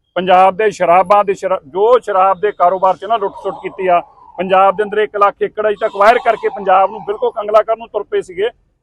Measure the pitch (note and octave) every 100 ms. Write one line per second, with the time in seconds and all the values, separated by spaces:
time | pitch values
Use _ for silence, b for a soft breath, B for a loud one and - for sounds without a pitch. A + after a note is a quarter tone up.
0 | _ F3 F#3 F#3 F#3+ F#3 G#3+ F#3 F3 F3+
1 | F3+ G#3 G3+ F#3+ F#3+ F#3 C#3+ E3 A3 B3
2 | G#3 G3 F#3+ F#3 G#3 - F3 F#3 F#3+ E3
3 | F#3+ A3+ G3 - G3 - F#3 - F#3 F3
4 | - _ _ - F#3 F#3+ G3 F#3+ G#3 G#3
5 | G#3 G#3 G3+ - G3+ G#3+ G#3+ G#3 A3 G3
6 | G3+ B3 A#3+ A3 A3 G#3 G3 F#3 F#3+ G#3+
7 | F3+ G#3 A#3+ A3 G#3 G#3+ G#3+ A3+ A3+ G#3+
8 | G#3 G3+ F#3 F3 A3 - _ _